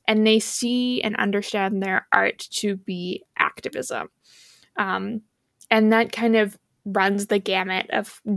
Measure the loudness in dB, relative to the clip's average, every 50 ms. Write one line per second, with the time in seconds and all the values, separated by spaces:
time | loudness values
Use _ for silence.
0 | _ 0 2 4 6 6 6 4 2 0 -4 -4 -4 -2 -2 0 0 0 -2 -2
1 | -2 -4 -2 -2 0 0 0 -2 -2 -2 -2 0 0 0 0 -2 -2 0 -2 -2
2 | 0 _ 2 2 2 0 -2 -6 -10 -10 -8 -4 -4 -4 -4 -4 -6 -8 -8 -6
3 | -6 -6 -8 -8 -10 _ _ -2 -2 -2 -2 -6 -10 -10 -8 -8 -8 -8 -8 -10
4 | -10 -12 -16 _ _ _ -20 -20 -20 -20 -20 _ _ _ _ -6 -4 -2 -2 -4
5 | -4 -6 -8 -10 -10 _ _ _ _ _ _ _ -2 2 4 4 6 6 6 4
6 | 4 2 -2 -2 0 2 4 4 2 2 -2 -8 _ _ _ _ _ -6 -2 0
7 | 0 2 0 0 0 0 0 -2 0 0 -2 -2 -2 -2 -4 -4 -4 -2 -2 -4
8 | -4 -6 -10 -12 -6 -4 -4